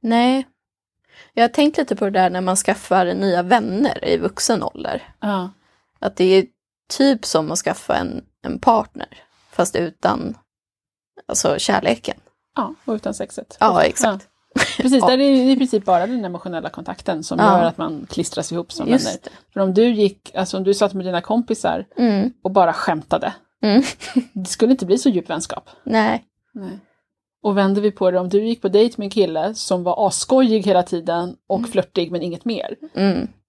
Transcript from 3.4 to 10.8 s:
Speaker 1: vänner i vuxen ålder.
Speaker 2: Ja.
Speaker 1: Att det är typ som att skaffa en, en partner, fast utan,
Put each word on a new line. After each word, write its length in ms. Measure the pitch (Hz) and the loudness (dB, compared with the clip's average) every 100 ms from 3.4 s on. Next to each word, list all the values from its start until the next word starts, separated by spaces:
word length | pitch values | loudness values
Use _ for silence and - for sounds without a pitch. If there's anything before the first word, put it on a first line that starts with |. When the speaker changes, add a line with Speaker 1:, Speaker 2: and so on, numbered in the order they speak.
Speaker 1:
vänner 600 | 180 233 214 190 277 - - | 2 0 0 -2 -2 -2 -2
i 80 | 165 | 0
vuxen 460 | 175 - - 220 | -2 -4 -2 -2
ålder. 520 | - - - - - _ | -2 -8 -8 -8 -10 _
Speaker 2:
Ja. 300 | 214 196 185 _ _ _ _ _ | -4 -4 -6 _ _ _ _ _
Speaker 1:
Att 180 | - - | -8 2
det 80 | |
är 220 | 185 190 190 _ _ _ _ - | 4 4 2 _ _ _ _ 2
typ 260 | 277 240 | 4 4
som 260 | - - 156 | 0 -2 0
att 80 | 165 | -4
skaffa 380 | - 170 - - | -4 -6 -2 -2
en, 280 | 87 - - _ | -2 -8 -14 _
en 160 | - - | -10 -2
partner, 500 | - - - - - - _ _ _ | 2 2 0 -12 -14 -16 _ _ _
fast 260 | - 175 - | -2 -2 -2
utan, 640 | 170 - 180 - - - _ _ _ _ | -4 -4 -2 -2 -6 -12 _ _ _ _